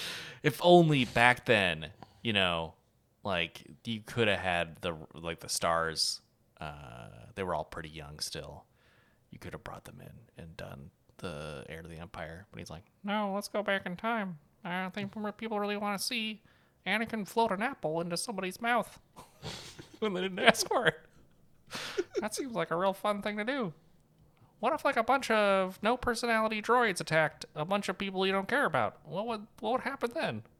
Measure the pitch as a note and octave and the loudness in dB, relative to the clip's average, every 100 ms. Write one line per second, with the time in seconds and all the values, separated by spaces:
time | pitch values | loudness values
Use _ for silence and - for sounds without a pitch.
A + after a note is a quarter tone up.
0 | - - - - D3+ C#3+ F3 F3 E3 D3 | -8 -8 -12 -4 -2 4 10 10 10 6
1 | A#2+ - A#2+ B2 - A2+ F#2 D#2+ D2+ - | 4 6 8 8 6 6 4 0 -6 -14
2 | - _ A#2 G#2 F#2 E2+ D#2+ - _ _ | -20 _ -2 2 2 0 -4 -10 _ _
3 | _ _ G#2 F2+ E2+ - - - - A2+ | _ _ -2 0 -2 -6 -18 -14 -8 -8
4 | G#2 - A2 F#2+ F#2 F2 E2+ D#2 F#2 D#2+ | -6 0 2 2 2 0 -2 -4 -6 -6
5 | D#2 - E2 E2 - - F2+ E2 E2 D#2 | -10 -10 -8 -8 -6 -2 2 2 0 0
6 | - - _ _ _ - D#2 D2 C#2 A#1+ | -2 -4 _ _ _ -14 -12 -12 -14 -16
7 | A1 G#1+ A1+ - F#2 D#2+ D#2 - D#2+ D#2 | -16 -18 -14 -8 -4 -4 -4 -10 -12 -12
8 | D2 D2+ - E2 C#2+ - - _ _ _ | -14 -10 -8 -8 -12 -14 -20 _ _ _
9 | _ _ _ - F#2 - - - - - | _ _ _ -18 -12 -12 -12 -14 -16 -18
10 | - - A2+ - E2 D#2+ F#2+ C2+ C#2+ - | -18 -20 -20 -18 -16 -14 -14 -14 -18 -20
11 | _ - F#2+ D2+ D2+ D2 - D#2+ E2+ E2 | _ -14 -10 -8 -8 -10 -12 -14 -14 -14
12 | E2+ - D#2+ E2 G2+ A2 - E2 - _ | -14 -12 -12 -12 -16 -16 -14 -14 -18 _
13 | G3+ G#3 G#3 G3 G3+ G#3+ G#3 G3 F#3+ F3+ | -6 -4 -2 -4 -6 -4 -2 -2 -4 -6
14 | A3+ A#3 F#3+ D#3+ _ _ - F3+ F#3 F#3 | -2 -2 -4 -8 _ _ -6 -4 -4 -6
15 | G3+ A3 G#3 G3+ A3+ G#3+ G3+ G#3 G#3 G3+ | -6 -6 -6 -6 -4 -2 -2 -2 -2 -2
16 | - A#3+ A3 G#3+ _ _ _ _ - G#3 | -2 -2 -4 -6 _ _ _ _ -2 -2
17 | A3+ A3+ F#3+ - A3+ F#3+ A#3 C#4 D#3 D#3+ | 0 -4 -2 2 2 2 -2 -2 -2 0
18 | E3+ E3+ - G3 F#3 F#3 A#3 A#3+ F#3+ - | -2 -2 -4 -4 -4 -2 0 2 0 -6
19 | _ - - - - - - - - - | _ -20 -20 -14 -12 -12 -12 -16 -18 -4
20 | A3 F3+ F#3 F#3 B3 - - F4+ G#3 - | -2 0 -2 2 4 4 4 2 2 0
21 | - - - _ - - - - - - | -4 -20 -20 _ -20 -20 -14 -10 -6 -4
22 | F4+ A#4 G#3 - C#4+ A3+ E3 E3 G3 F#3+ | -4 -4 -4 -4 -6 -4 0 2 2 0
23 | G#3 G3+ G#3 G#3 G#3+ C#4 G#3 - _ - | 0 -2 -2 -4 -2 -2 -2 -6 _ -20
24 | _ _ _ _ - _ A3 D4+ D4 C4 | _ _ _ _ -20 _ 0 2 2 2
25 | A3+ C4+ C4 A3 G#3 F#3+ F#3 F#3+ G#3 B3 | 4 4 4 4 4 4 2 0 0 0
26 | - A3+ A#3+ A3 A3 G#3+ G#3 A#3+ A#3 F3 | 0 -2 0 2 0 0 4 6 6 2
27 | - D#3+ D#3 - - - D#3 G3+ G3 F#3 | 2 4 2 0 -10 -6 -2 0 0 -2
28 | G3 F#3+ F#3+ G3 F#3+ B3+ B3+ C#3+ G#2+ - | -2 0 2 2 2 2 2 2 0 -2
29 | - D#3+ A3+ A3+ G#3 - G#3+ B3 A#3+ C4+ | -8 -6 -4 -4 -8 -6 -2 0 -2 -4
30 | A#3+ D#4+ A#3 A2+ - _ | -4 -2 -4 -4 -8 _